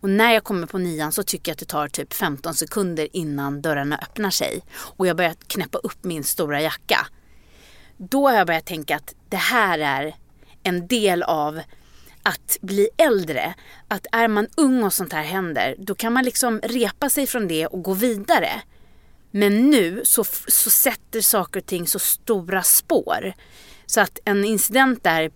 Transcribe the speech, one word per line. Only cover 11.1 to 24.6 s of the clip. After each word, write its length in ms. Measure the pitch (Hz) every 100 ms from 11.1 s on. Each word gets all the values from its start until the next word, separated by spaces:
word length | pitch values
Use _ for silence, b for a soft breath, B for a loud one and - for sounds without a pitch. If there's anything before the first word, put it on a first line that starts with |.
| 175
av 380 | - 160 147 156 - b b b b b
att 340 | - - - -
bli 280 | 185 196 202 -
äldre. 560 | 320 214 160 135 - 180 B B B
Att 180 | 196 -
är 160 | 220 233
man 200 | 208 208 -
ung 260 | 285 254
och 100 | 208
sånt 200 | - 170
här 100 | 160
händer, 520 | 151 190 180 143 107 -
då 160 | 196 196
kan 180 | 226
man 120 | 240 247
liksom 360 | - 247 220
repa 460 | 220 247 233 - 285
sig 180 | - 269
från 200 | 254 196
det 200 | 160 160
och 160 | 190
gå 100 | 180
vidare. 680 | 190 247 214 202 285 165 220 - b b b b b -
Men 380 | 196 202 208 262
nu 320 | 285 170 190 -
så 160 | -
f-, 220 | - - -
så 220 | 226 233
sätter 520 | - 269 - - 226
saker 380 | 208 220 175 190
och 60 | -
ting 220 | 180 170
så 120 | 202
stora 640 | - - - 208 170 190
spår. 680 | 180 - - 285 - 80 190 - B B B B B
Så 160 | -
att 180 | 196 - -
en 200 | 202 202
incident 580 | 214